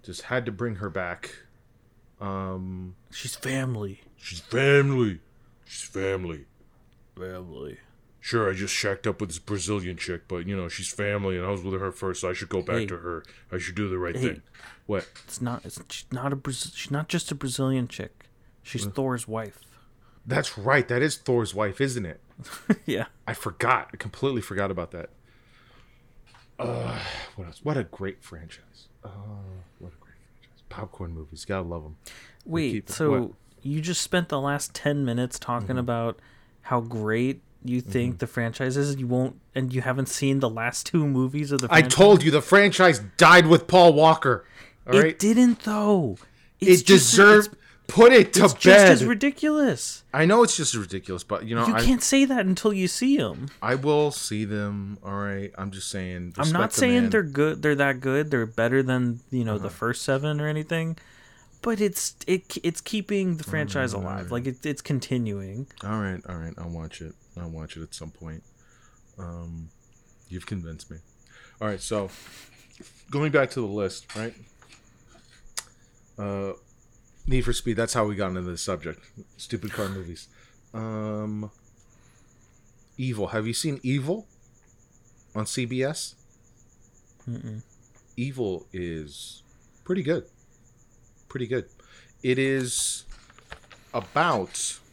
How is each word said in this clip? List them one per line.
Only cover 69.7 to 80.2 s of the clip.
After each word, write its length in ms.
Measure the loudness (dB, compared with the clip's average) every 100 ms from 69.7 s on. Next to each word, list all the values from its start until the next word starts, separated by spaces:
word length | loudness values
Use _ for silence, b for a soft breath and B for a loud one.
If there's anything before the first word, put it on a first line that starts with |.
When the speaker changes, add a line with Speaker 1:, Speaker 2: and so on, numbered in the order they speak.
| _ _ _ _ _ _
Speaker 1:
you've 160 | -14 -10
convinced 440 | -10 -10 -14 -16
me. 80 | -20 _ _ _ b b b
All 60 | -6
right, 120 | -6
so 280 | -4 -4 -6 -12 B B B B B _ -20 _ -8
going 200 | -2 2
back 200 | 2 2
to 80 | -2
the 60 | -4
list, 480 | -2 -4 -6 -14 -10
right? 180 | -10 -12 -20 _ -20 -20 _ _ -20 b b b -16 -16 -16 b b b _ -12
Uh, 360 | -8 -6 -8 -10 _ _ _ _ _ _ -2
Need 140 | 0
for 120 | 0
Speed. 200 | -2 -2 -2
That's 160 | -2
how 120 | 0 0
we 100 | -2
got 140 | -4
into 120 | -4
this 220 | -6 -8
subject. 360 | -6 -6 -8 -14 -20 -20 -20 -20
Stupid 340 | -10 -8 -8
car 160 | -8 -8
movies. 400 | -8 -10 -16